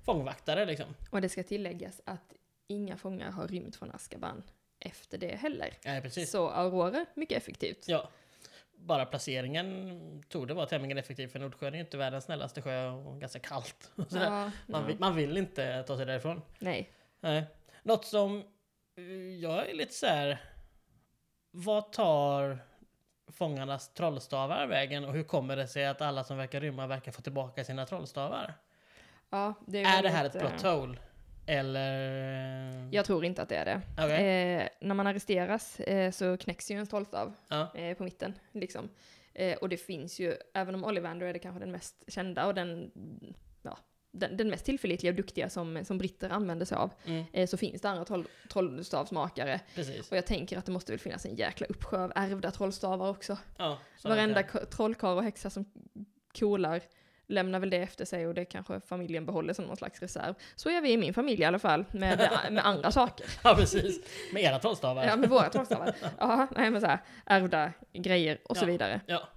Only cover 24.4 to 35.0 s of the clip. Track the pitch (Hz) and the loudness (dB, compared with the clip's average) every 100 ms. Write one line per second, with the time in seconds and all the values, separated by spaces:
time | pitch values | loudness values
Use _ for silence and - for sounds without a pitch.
24.4 | 135 175 285 135 139 143 139 143 151 156 | 0 0 2 2 0 -2 -2 -4 0 0
25.4 | 131 135 127 143 139 139 151 135 127 139 | 0 -2 -2 0 0 0 -2 -2 -4 -4
26.4 | 131 143 147 131 131 135 127 - 139 139 | -4 -4 -4 -4 -4 -6 -8 -10 -6 -4
27.4 | 127 - 127 131 131 180 143 143 139 - | -4 -6 -6 -6 -4 -6 -6 -4 -4 -4
28.4 | - 151 _ _ _ - - - _ 196 | -6 -10 _ _ _ -20 -20 -20 _ -2
29.4 | 202 208 - 202 196 190 185 165 139 - | -2 -4 -6 4 6 8 6 4 2 0
30.4 | 135 - 190 160 127 127 - - - - | -2 2 2 2 0 -8 -14 -20 -20 -12
31.4 | - 147 135 135 135 135 135 135 135 135 | -2 0 0 0 0 -2 -2 -4 -4 -6
32.4 | 131 - - - - 202 202 175 170 185 | -6 -6 -8 -8 0 0 4 2 2 -2
33.4 | - 78 78 147 - - 156 156 196 185 | -2 0 0 -2 -2 0 4 6 6 4
34.4 | 180 175 - - 202 196 | 2 2 -2 -4 -2 2